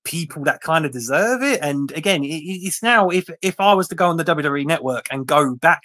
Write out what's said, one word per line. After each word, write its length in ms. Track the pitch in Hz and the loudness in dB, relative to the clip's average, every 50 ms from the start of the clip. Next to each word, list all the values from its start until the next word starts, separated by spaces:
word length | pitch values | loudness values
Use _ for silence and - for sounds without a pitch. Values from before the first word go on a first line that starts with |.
| - | -12
people 400 | - 156 170 165 151 - 156 139 | -8 -8 -6 -8 -8 -10 -4 -2
that 180 | 143 127 - | -2 -2 -2
kind 220 | - - 160 160 156 | -2 0 0 0 0
of 80 | 139 | -2
deserve 520 | 123 123 113 120 139 165 208 233 262 247 269 | -4 -6 -4 -2 0 2 2 2 0 0 0
it, 180 | 285 254 - | 0 0 0
and 300 | 147 147 143 143 139 139 | 0 -2 -2 -2 -4 -4
again, 320 | - 160 160 202 190 151 139 | -6 -2 0 0 0 0 -2
it, 40 | |
it, 380 | 139 160 160 151 180 190 180 185 | -4 -6 -6 -6 -8 -8 -8 -8
it's 180 | 185 - - 226 | -8 -6 -2 0
now, 260 | 233 240 220 196 180 | 2 4 4 4 4
if, 200 | 175 185 180 - 160 - | 2 0 -2 -4 -6 -4
if 200 | - 190 - - | -4 -4 -2 2
I 140 | 196 202 202 | 4 4 4
was 120 | 190 185 - | 4 2 -2
to 60 | 190 | 0
go 140 | 175 180 175 | 0 2 2
on 80 | 170 | 2
the 60 | 165 156 | 0 0
W 180 | - - 147 | 0 0 0
W 200 | 143 147 143 143 | 0 -2 -2 -2
E 40 | 143 | -2
network 400 | 147 165 147 127 127 127 113 - - | -2 -2 -2 -2 -2 -4 -4 -6 -8
and 160 | 135 135 131 | -8 -8 -2
go 280 | - 151 151 143 131 127 | 2 4 4 4 2 0
back 280 | 123 - 165 165 - | 2 4 4 4 2